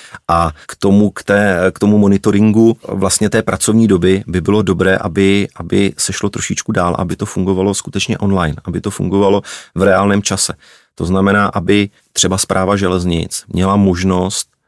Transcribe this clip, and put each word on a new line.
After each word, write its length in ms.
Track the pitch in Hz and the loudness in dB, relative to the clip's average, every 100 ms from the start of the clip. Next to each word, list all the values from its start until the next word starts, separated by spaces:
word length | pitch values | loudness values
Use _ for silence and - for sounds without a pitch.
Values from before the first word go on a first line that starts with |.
| - - - | -20 -12 -2
A 240 | 82 82 76 - | 0 0 -4 -16
k 100 | - | -4
tomu, 340 | 101 101 104 | 2 4 2
k 120 | - | -2
té, 380 | - 101 104 87 92 | 0 2 2 2 0
k 60 | - | 0
tomu 200 | 104 104 | 2 4
monitoringu 800 | 101 98 107 101 107 107 113 113 - | 4 2 2 2 4 4 4 2 -6
vlastně 420 | 98 95 - 107 | -4 -2 0 0
té 120 | 113 | 0
pracovní 440 | - - - 110 113 | -2 -2 0 2 4
doby 380 | 95 92 98 - | 4 2 0 0
by 140 | 90 | -4
bylo 220 | 85 104 | 0 0
dobré, 340 | 98 87 92 92 | 0 0 0 0
aby, 520 | 101 90 98 101 101 - | -2 0 2 2 -2 -8
aby 360 | 85 98 98 - | -4 0 -2 -4
se 140 | - | -8
šlo 180 | - 101 | -4 -6
trošičku 420 | - - - - | -6 -6 -6 -4
dál, 240 | 104 87 - | -2 0 -2
aby 180 | 90 - | -4 -6
to 100 | 104 | -6
fungovalo 480 | 101 92 92 98 | -4 -2 0 0
skutečně 440 | 98 - 101 - 107 | -2 -6 -8 -6 -4
online, 360 | 101 95 80 76 | -2 0 -2 -4
aby 160 | - 85 | -8 -8
to 100 | 101 | -6
fungovalo 520 | - 92 98 101 101 - - - | -6 -2 0 2 0 -2 -18 -10
v 80 | 82 | -2
reálném 400 | 98 92 101 101 | 2 4 2 0
čase. 320 | 98 95 - 73 _ _ _ | -2 -4 -4 -8 _ _ _
To 120 | - 85 | -8 -2
znamená, 400 | 95 98 101 101 | 0 2 2 2
aby 420 | - 87 104 98 _ _ | -2 0 2 0 _ _
třeba 260 | - 87 95 | -4 -2 -2
Správa 380 | - 95 95 101 | -2 -2 0 0
železnic 680 | 95 90 87 82 82 - - | 0 0 -2 -2 -4 -10 -6
měla 280 | 87 95 101 | -2 0 2
možnost 720 | 98 87 95 92 92 - - _ | 2 2 0 0 -2 -6 -10 _